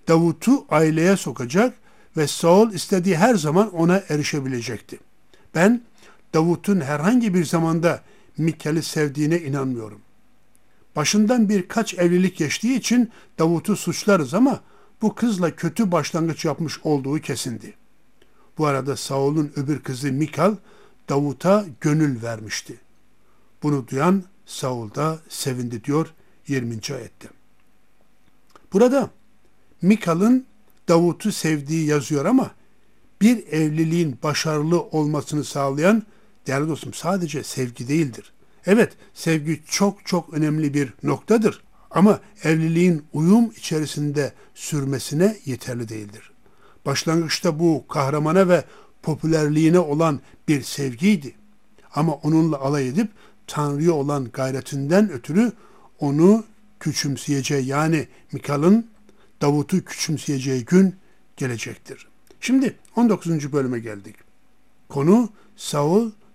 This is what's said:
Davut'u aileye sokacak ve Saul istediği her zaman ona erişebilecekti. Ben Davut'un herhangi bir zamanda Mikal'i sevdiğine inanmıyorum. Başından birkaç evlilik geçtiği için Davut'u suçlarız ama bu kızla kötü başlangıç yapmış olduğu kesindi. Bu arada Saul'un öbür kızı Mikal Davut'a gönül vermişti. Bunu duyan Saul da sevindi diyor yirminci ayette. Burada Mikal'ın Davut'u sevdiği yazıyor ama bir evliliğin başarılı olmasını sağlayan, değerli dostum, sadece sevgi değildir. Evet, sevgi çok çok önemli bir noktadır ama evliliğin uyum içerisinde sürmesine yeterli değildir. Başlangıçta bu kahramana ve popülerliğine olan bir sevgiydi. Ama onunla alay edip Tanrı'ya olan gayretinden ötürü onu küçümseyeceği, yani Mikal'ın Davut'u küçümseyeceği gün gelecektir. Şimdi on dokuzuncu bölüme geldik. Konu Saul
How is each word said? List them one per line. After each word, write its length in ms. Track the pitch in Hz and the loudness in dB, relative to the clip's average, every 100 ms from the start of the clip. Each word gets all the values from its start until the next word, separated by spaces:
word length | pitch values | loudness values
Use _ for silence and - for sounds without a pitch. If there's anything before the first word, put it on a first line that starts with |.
| - | 0
Davut'u 580 | 165 170 160 - 269 - | 2 2 0 2 0 2
aileye 460 | 151 160 160 170 196 | 2 2 2 2 2
sokacak 580 | - 123 123 160 247 240 - - - - | -2 -8 -2 0 0 -2 -16 -20 -8 -4
ve 100 | 147 | -2
Saul 460 | - 170 185 226 | 0 4 6 6
istediği 440 | 185 - 190 180 160 | 0 -2 0 0 2
her 180 | 220 | 4
zaman 400 | 220 151 165 220 | 4 2 2 2
ona 280 | 175 165 190 190 | 2 2 2 0
erişebilecekti. 920 | 151 143 151 131 127 113 110 - - - _ _ - _ | -4 -2 -4 -4 -6 -6 -10 -14 -20 -20 _ _ -20 _
Ben 280 | 160 190 240 - _ - _ _ | 2 4 2 -2 _ -20 _ _
Davut'un 460 | 160 165 170 - 202 | 0 2 0 0 -2
herhangi 540 | 135 147 165 247 226 | -2 -2 2 2 2
bir 100 | 180 | 0
zamanda 580 | 151 170 165 165 165 131 - - - - | 0 0 0 0 0 -2 -8 -20 -14 -4
Mikal'i 440 | 160 156 151 160 | -2 -2 -4 -4
sevdiğine 580 | 147 165 151 135 151 170 | -2 -2 -2 -2 0 -2
inanmıyorum. 600 | 156 135 131 120 107 104 - - - - - - - _ - - | -2 -4 -4 -6 -10 -16 -20 -20 -20 -20 -20 -20 -20 _ -10 -4
Başından 520 | 147 208 214 247 208 | 0 2 2 2 2
birkaç 460 | 208 180 - 214 | 2 0 -4 -4
evlilik 420 | 175 175 180 185 - | 0 2 2 2 0
geçtiği 420 | 151 - 226 262 | -4 -2 -2 -2
için 320 | - 247 233 - - - | 0 2 0 -4 -16 -2
Davut'u 380 | 165 170 180 196 | 0 0 -2 -4
suçlarız 580 | - - - 196 135 | -4 -4 0 0 0
ama 260 | 170 269 190 - - - - | 2 2 2 -8 -20 -20 -4
bu 120 | 214 | -4
kızla 420 | - 240 196 170 - | 0 -2 0 -2 -2
kötü 360 | 170 - 220 | -4 0 0
başlangıç 520 | 170 143 170 165 151 | 0 0 -2 -2 -2
yapmış 360 | 160 139 160 - | -4 -4 -6 -6
olduğu 340 | 160 147 131 151 | -2 -2 0 -4
kesindi. 560 | 151 135 135 110 - - _ _ _ - - - - - | -4 -8 -8 -10 -14 -20 _ _ _ -20 -20 -20 -16 -4
Bu 80 | 151 | -2
arada 300 | 139 135 131 | 0 -4 -8
Saul'un 560 | - 139 139 156 147 147 | -6 -2 0 0 -2 -4
öbür 240 | 139 147 | -6 -6
kızı 320 | - 127 143 | -6 -6 -4
Mikal 440 | 135 151 - 180 208 - - - _ - | -4 -4 0 0 0 -8 -20 -20 _ -4
Davut'a 580 | 143 147 127 175 202 196 120 | -2 -2 -2 2 2 0 -4
gönül 420 | 156 156 151 123 | -2 0 0 -2
vermişti. 580 | 117 113 110 - - - - _ _ _ _ _ _ _ | -8 -10 -10 -12 -12 -20 -20 _ _ _ _ _ _ _
Bunu 260 | 151 143 117 | -2 -2 -4
duyan 360 | 131 160 190 185 _ - | 0 2 2 -2 _ -18
Saul 480 | - 135 123 110 | -8 -6 -6 -8
da 240 | 101 151 160 - | -4 -4 -4 -12
sevindi 560 | - 143 123 120 117 | -8 -6 -6 -6 -8
diyor 300 | 123 143 160 - - - - | -2 -2 -2 -8 -20 -20 -6
yirminci 460 | 135 117 117 - | -4 -4 -8 -10
ayette. 340 | 135 104 - - - _ - _ _ _ _ _ _ _ _ _ - - | -12 -12 -18 -20 -20 _ -20 _ _ _ _ _ _ _ _ _ -20 -4
Burada 380 | 185 247 269 208 - _ - - _ _ - | 2 4 4 -2 -8 _ -20 -20 _ _ -2
Mikal'ın 640 | 170 214 - 165 214 254 254 - _ _ - | 2 2 2 2 2 2 0 -14 _ _ 2
Davut'u 420 | 170 175 160 214 | 4 4 0 -4
sevdiği 540 | - 160 156 139 160 151 | -4 -2 -2 -2 -2 0
yazıyor 380 | 147 120 147 | 0 0 -2
ama 260 | 151 254 214 - - - - - - - | 2 2 0 -6 -20 -20 -20 -20 -20 2
bir 260 | 214 240 - | 4 4 0
evliliğin 720 | 151 156 151 160 170 165 120 | -2 0 0 0 0 0 -2
başarılı 600 | 156 143 165 151 151 170 | -4 -2 -2 -2 0 0
olmasını 640 | 156 156 151 151 135 151 | 0 -2 0 -2 -4 -6
sağlayan, 580 | 135 143 139 139 170 220 208 - - - - | -4 -4 -4 0 2 2 -2 -16 -20 -14 -6
değerli 220 | 135 156 | -4 -4
dostum, 260 | 143 123 | -6 -8
sadece 500 | - 160 190 170 143 | -8 -4 -4 -4 -6
sevgi 440 | 110 - 127 117 120 | -8 -6 -6 -8 -2
değildir. 440 | 151 147 113 - - - - - | -2 -2 -6 -18 -20 -20 -8 2
Evet, 260 | 208 196 - - | 2 2 -2 -20
sevgi 480 | - - 160 147 156 - | -8 -2 -2 -2 -6 -6
çok 400 | - 202 196 - | -2 0 -2 -4
çok 280 | 175 - | -4 -4
önemli 400 | 156 151 156 151 | -2 0 0 0
bir 180 | 143 135 - | -2 -4 -4
noktadır 600 | 147 139 - 226 214 - _ _ - | -4 -4 2 2 2 -2 _ _ -4
ama 300 | 151 202 175 - - | 4 6 4 -2 -4
evliliğin 600 | 156 160 160 165 180 160 - | 0 2 2 2 2 2 -2
uyum 380 | 143 165 220 233 | 0 4 6 4
içerisinde 800 | - - 156 147 - 147 143 135 - - | -2 -6 -4 -4 -4 -2 -2 -4 -6 -20
sürmesine 800 | - - 151 135 135 - 147 190 220 | -16 -6 -4 -2 -4 -4 2 2 0
yeterli 440 | - 117 - 120 117 | -6 -8 -8 -8 -8
değildir. 440 | 110 104 104 - - - - - - - | -10 -14 -18 -20 -20 -20 -20 -20 -10 -6
Başlangıçta 720 | 135 - 165 160 - 180 151 | -4 0 0 0 -2 -2 2
bu 260 | 170 147 - | 2 2 -2
kahramana 600 | 156 135 151 156 170 185 | -4 -2 0 2 4 4
ve 160 | 175 - - - _ | 2 0 -14 -20 _
popülerliğine 760 | - 147 156 160 151 151 160 175 | -6 -4 0 0 2 2 4 4
olan 420 | 160 147 165 139 - - - | 2 0 0 0 -8 -10 -2
bir 140 | 147 | -2
sevgiydi. 720 | 117 - 139 117 185 202 135 - - _ _ - - | -2 -8 -8 0 2 2 -2 -18 -20 _ _ -20 -8
Ama 200 | - 160 | -2 -2
onunla 460 | 147 151 160 165 147 | 0 0 2 2 0
alay 280 | 135 147 127 | -2 -2 -2
edip 220 | 147 214 - - - - | -2 -4 -6 -20 -20 -10
Tanrı'ya 460 | - 147 143 165 | -4 -2 0 0
olan 360 | 160 139 143 123 | 2 0 -4 -6
gayretinden 800 | - 131 131 - 143 139 180 214 | -6 -4 -4 -8 -8 0 2 2
ötürü 420 | 139 - 165 233 - - - - - | -2 -2 0 0 -2 -16 -20 -20 -4
onu 460 | 143 143 175 220 - - - - | -2 4 6 4 0 -16 -20 -8
küçümseyeceği, 880 | 160 - 143 131 - 143 127 143 127 | -6 -4 -4 -6 -4 -4 -2 -4 -2
yani 420 | 139 160 160 120 - - | 0 0 0 -2 -12 -14
Mikal'ın 540 | 135 - 143 160 220 226 - - - - _ | -10 -4 0 4 4 2 -12 -20 -20 -20 _
Davut'u 440 | 147 147 139 185 | 0 0 0 -2
küçümseyeceği 800 | - - - 151 - 139 131 131 | -4 -8 -6 -4 -4 -4 -2 -4
gün 320 | 117 180 190 180 - - - - | 2 4 4 0 -14 -20 -20 -8
gelecektir. 720 | 135 120 123 107 - - - _ _ - | -6 -6 -10 -14 -16 -20 -20 _ _ -10
Şimdi 360 | - 262 254 - - - | 0 2 2 -2 -6 0
on 120 | 240 | 2
dokuzuncu 440 | 190 165 160 143 | 2 0 -4 -2
bölüme 260 | 143 127 123 | -2 -2 -4
geldik. 380 | 113 104 98 - - _ _ - - - - | -8 -14 -16 -20 -20 _ _ -20 -20 -20 -10
Konu 420 | 143 143 220 226 - - - | -2 4 4 2 -6 -20 -16
Saul 540 | - 151 147 196 233 - - | -6 -2 0 2 0 -6 -20